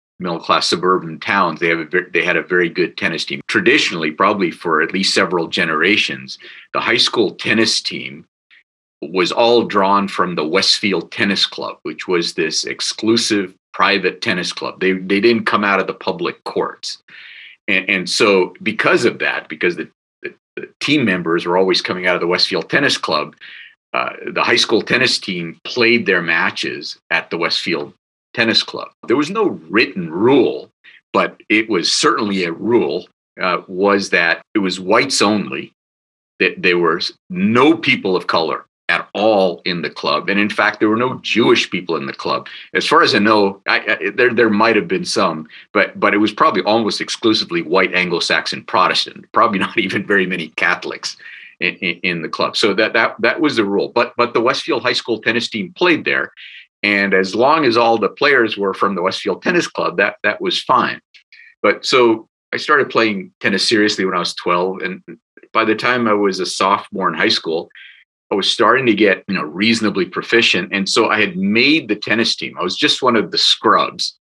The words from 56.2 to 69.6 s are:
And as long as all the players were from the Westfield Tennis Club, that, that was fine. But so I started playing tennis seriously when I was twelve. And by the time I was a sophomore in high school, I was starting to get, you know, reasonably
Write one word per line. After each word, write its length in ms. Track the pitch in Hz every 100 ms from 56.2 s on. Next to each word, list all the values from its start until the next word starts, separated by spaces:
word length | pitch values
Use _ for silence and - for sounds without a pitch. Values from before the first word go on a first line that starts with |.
| - - - - - _
And 320 | 104 101 98 95
as 180 | 95
long 320 | 107 131 160 135
as 120 | 113
all 200 | 117 113
the 120 | 98
players 460 | - 143 139 110 101
were 200 | 98 92
from 180 | 101
the 80 | 95
Westfield 400 | 90 - 101 92
Tennis 240 | 180 175 -
Club, 320 | - 82 87
that, 200 | 101 -
that 200 | 104 101
was 200 | 92 -
fine. 400 | - 123 92 - _ - _ - - _
But 240 | 104 - -
so 400 | 131 120 110 - _ _
I 40 | 120
started 340 | - 147 -
playing 400 | 120 113 98 90 _
tennis 280 | 120 98 -
seriously 380 | 110 104 104 95
when 100 | 90
I 40 |
was 160 | 85 -
twelve. 480 | 90 87 92 98
And 180 | 95 92 - 82 _ - -
by 120 | 107 113
the 80 |
time 340 | 107 123 123 117
I 60 |
was 260 | 104 101 95
a 60 | 90
sophomore 640 | - 95 101 - 95 90
in 60 | 82
high 140 | 101
school, 420 | - - 80 - - - - _ _ _
I 40 | 98
was 160 | 92
starting 360 | - 107 127 127
to 80 | 98
get, 280 | 104 92 -
you 80 | 90
know, 80 |
reasonably 640 | 76 82